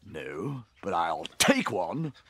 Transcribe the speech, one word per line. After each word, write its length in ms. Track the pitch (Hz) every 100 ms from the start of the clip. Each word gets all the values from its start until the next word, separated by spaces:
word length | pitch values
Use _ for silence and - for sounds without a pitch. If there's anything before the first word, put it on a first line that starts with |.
No, 600 | 95 76 67 73 110 139 117 _
but 120 | 101
I'll 320 | 87 82 78 82 -
take 320 | - 269 202
one. 420 | 107 85 113 160 -